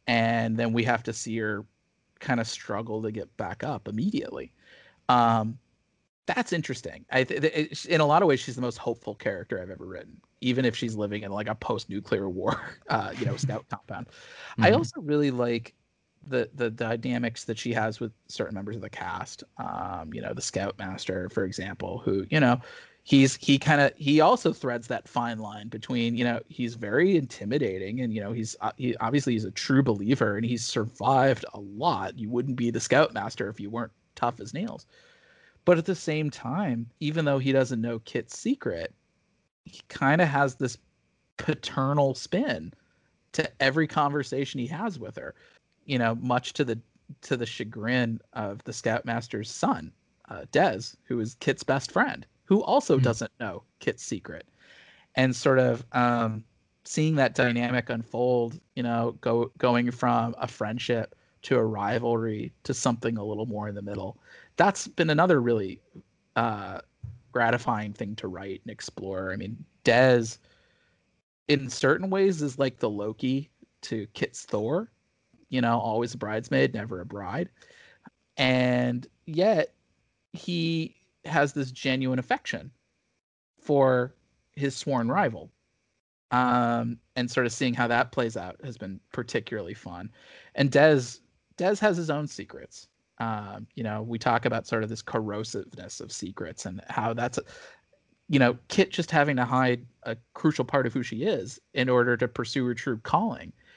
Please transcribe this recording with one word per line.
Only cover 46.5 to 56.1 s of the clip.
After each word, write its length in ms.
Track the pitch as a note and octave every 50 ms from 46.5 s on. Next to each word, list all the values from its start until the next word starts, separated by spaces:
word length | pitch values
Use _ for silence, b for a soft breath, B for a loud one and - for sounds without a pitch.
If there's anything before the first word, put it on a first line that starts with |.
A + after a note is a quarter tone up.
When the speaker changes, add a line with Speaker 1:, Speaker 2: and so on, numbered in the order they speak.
| -
Speaker 1:
to 100 | - D3
the, 140 | A#2+ A#2 A2+ - _ _ _ _ - D3 - -
to 140 | - C#3
the 100 | B2 A#2+
chagrin 720 | A2+ - - A#2 G#2+ A2+ A2 G#2 A2+ B2 B2+ B2 A#2 A2+ A2 - _ -
of 280 | A#2+ G#2+ G2+ G2+ G#2 -
the 80 | - A2+
Scoutmaster's 760 | - - A#2 A2 A#2+ - A#2 A#2 A#2 A#2+ - - G#2+ G#2+ -
son, 420 | - - - - - - D#2 E2 - _ _ _ _ _ _ -
uh, 160 | - G2+ - - -
Dez, 440 | D3 F3 F#3 A2 G2 A#2 - - _ _
who 140 | - B2 A#2+
is 160 | G#2+ A2+ - -
Kit's 220 | - - C3+ - -
best 280 | - C#3 C#3 - - -
friend, 340 | - B3 C#4+ - - - - _ _ _
who 180 | - G3 G#3 -
also 360 | - G#3 C#4+ - - E3 C3+
Speaker 2:
Hmm. 40 | B2+
Speaker 1:
doesn't 280 | B2+ A2+ A2+ A#2+ G#2+ _ -
know 220 | B2 G#2 F2 - - _ _ -
Kit's 220 | - - A#2+ - -
secret. 440 | - A#2+ F#2+ - - - D#2+ - _ b b b b b b b b b b b b b
And 200 | - C3 C3 B2
sort 240 | - - D3 C3 C3
of, 260 | B2+ B2 A#2+ A#2 B2 - -
um, 520 | B2 B2 A#2+